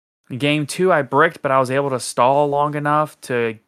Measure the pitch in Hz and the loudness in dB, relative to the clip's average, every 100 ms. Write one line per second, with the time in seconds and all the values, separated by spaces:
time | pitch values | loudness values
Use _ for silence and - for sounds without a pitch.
0 | _ _ _ 127 143 151 143 - 185 160 | _ _ _ -4 -2 -2 -4 -2 2 2
1 | 127 135 170 - 139 135 127 135 143 123 | 2 2 2 0 0 0 2 0 -2 -4
2 | - - 123 143 147 143 147 147 147 151 | -4 0 2 2 0 0 -2 -2 0 0
3 | 151 - - 123 117 110 | -2 -6 -6 -2 -2 -6